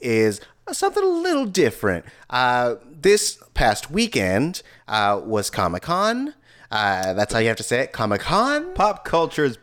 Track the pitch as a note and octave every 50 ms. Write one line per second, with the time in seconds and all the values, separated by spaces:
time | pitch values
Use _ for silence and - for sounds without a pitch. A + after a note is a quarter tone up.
0 | C3 B2 A2+ A2 A2 G#2+ G2+ F#2+ - - _ _ - - - - G4 G4 F#4+ G#4
1 | G4 F#4+ F4 E4 E4+ F#4 E4 C#4 C4+ G3+ F3+ F#3 D3+ A2+ - - - G2+ F2+ E2
2 | - - - - - - B2 B2+ B2+ B2 B2 B2 B2 A#2+ A2+ - - - D#3 D#3
3 | C#3+ F#3+ G#3 G#3 - - - - - _ - - C#3 A2+ G#2 - - - D3+ G#3+
4 | A#3 G#3+ - B2 G2 F#2 F#2+ G#2+ C#3 E3+ F3+ - - - - - _ - G#2+ G#2+
5 | G#2 G2+ G2+ G2 - A2 A2 G#2 G2 - - - F#2+ E2+ E2+ F#2 - D#3 F3 F#3
6 | G3+ A3 A#3 B3 C#4 D4+ - _ _ _ - - - - A2 G#2+ G#2 G2 G2 F#2
7 | F#2+ F#2 F#2 G2 G#2 - A2+ A2+ A2+ A2+ A2 - G#2+ - A#2+ B2 C3+ - - -
8 | A2+ G#2+ G2+ G2 - - E3 G3+ A#3+ C#4 D4 D4+ D#4+ F4+ F#4 - F#3+ G#3+ D4 -
9 | - - - E3 E3 D#3+ - D3+ D3 C3 A2+ -